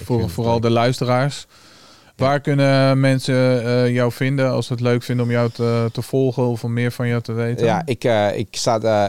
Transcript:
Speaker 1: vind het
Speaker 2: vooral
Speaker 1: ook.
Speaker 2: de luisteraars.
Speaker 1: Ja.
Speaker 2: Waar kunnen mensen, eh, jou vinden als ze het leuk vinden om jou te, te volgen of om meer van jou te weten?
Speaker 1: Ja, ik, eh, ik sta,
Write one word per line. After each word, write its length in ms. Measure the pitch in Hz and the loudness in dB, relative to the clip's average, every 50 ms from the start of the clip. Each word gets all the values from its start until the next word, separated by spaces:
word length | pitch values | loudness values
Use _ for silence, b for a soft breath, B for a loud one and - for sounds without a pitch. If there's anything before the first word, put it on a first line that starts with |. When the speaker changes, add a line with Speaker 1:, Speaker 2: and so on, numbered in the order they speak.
| - | -6
Speaker 1:
vind 160 | - 123 113 | -2 -2 -2
het 100 | 113 87 | -2 -2
Speaker 2:
vooral 240 | 85 - 117 117 117 | -4 -4 -2 0 0
Speaker 1:
ook. 60 | 117 | 0
Speaker 2:
de 80 | 117 117 | 2 2
luisteraars. 760 | 117 113 117 127 127 - 131 123 123 127 139 143 - - - - | 2 2 2 2 0 -2 -2 0 0 0 0 -2 -4 -8 -14 -20
Speaker 1:
Ja. 760 | _ - - - - - - - - - _ - _ - 127 | _ -20 -20 -20 -20 -20 -20 -20 -20 -20 _ -20 _ -2 0
Speaker 2:
Waar 140 | 135 143 139 | 0 0 0
kunnen 580 | - 151 143 139 139 135 135 135 135 135 135 135 | 0 0 0 2 2 4 4 4 4 4 4 4
mensen, 640 | 135 135 131 131 - 135 131 127 127 127 127 123 113 | 2 2 2 0 0 0 0 2 2 2 2 0 0
eh, 280 | 120 123 123 123 123 123 | 0 0 2 2 2 2
jou 180 | 123 123 120 | 2 0 0
vinden 380 | - - 131 131 143 135 131 127 | -2 -2 -2 -2 0 0 0 0
als 140 | 123 120 117 | 0 -2 -2
ze 60 | - 127 | -4 -4
het 80 | 120 | -2
leuk 220 | 120 120 120 123 - | 0 0 0 0 0
vinden 220 | - 123 123 120 | -2 -2 -2 0
om 60 | 120 | 0
jou 180 | 120 120 120 117 | 0 0 0 0
te, 400 | - - 117 117 117 117 117 113 | -2 -2 -2 0 0 0 -2 -2
te 100 | - 127 | -4 -6
volgen 420 | - - - 135 135 131 120 139 123 | -6 -2 0 0 0 0 0 0 0
of 200 | 120 120 110 - | 0 -2 -4 -4
om 100 | 117 117 | -4 -2
meer 180 | 120 120 123 | -2 -2 -2
van 160 | - - 123 | -2 -4 -2
jou 140 | 120 120 120 | -2 -2 -2
te 100 | - - 113 | -4 -4 -4
weten? 320 | 113 117 117 120 120 120 | -4 -4 -4 -2 0 0
Speaker 1:
Ja, 160 | 113 110 - 165 | 0 0 0 -2
ik, 180 | 139 117 - - | -4 -4 -2 0
eh, 340 | 123 113 104 104 101 - | 2 2 2 2 0 0
ik 100 | - 104 - | -2 -6 -6
sta, 280 | - - - 127 117 110 110 113 107 104 101 | -8 -4 -2 0 0 2 2 2 2 2 2